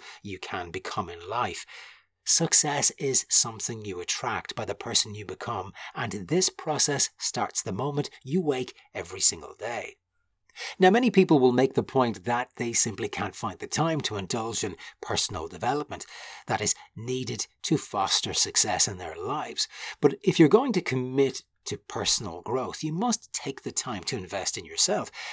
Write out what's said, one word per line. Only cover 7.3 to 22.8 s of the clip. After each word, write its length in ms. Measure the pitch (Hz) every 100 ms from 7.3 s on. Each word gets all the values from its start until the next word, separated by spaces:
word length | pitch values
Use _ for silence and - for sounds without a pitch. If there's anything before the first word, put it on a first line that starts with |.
| - 104 -
the 80 | 113
moment 400 | 98 143 143 - -
you 200 | 131 180
wake 320 | 151 127 123 - _
every 280 | 98 87 98
single 340 | - 85 80 -
day. 380 | 110 113 - - _ _ _ _ _ - - -
Now, 100 | 185
many 220 | 226 247
people 260 | 190 180 147
will 140 | 127
make 240 | 123 135 -
the 80 |
point 420 | - 131 120 104 120
that 240 | 120 - -
they 180 | 117
simply 340 | 113 117 104 110
can't 280 | - 101 -
find 240 | 107 -
the 80 | -
time 340 | - 165 156
to 160 | - 104
indulge 460 | 92 117 113 104
in 120 | 104 85 - -
personal 440 | - 101 - 90 82
development 600 | 87 120 147 - - - - - - -
that 140 | 107
is 120 | 104 - - -
needed 500 | 117 131 120 113 - _
to 160 | - 151
foster 560 | - 101 95 - 104
success 540 | - 104 - 113 90 -
in 100 | 92
their 180 | 85 82
lives. 520 | 104 147 120 - - - - -
But 140 | 143 -
if 160 | 175 -
you're 100 | 151
going 240 | 226 277
to 80 | 190
commit 640 | - 127 127 131 135 - - _ -
to 120 | -
personal 640 | - 117 98 - 101 85
growth, 420 | - 127 104 -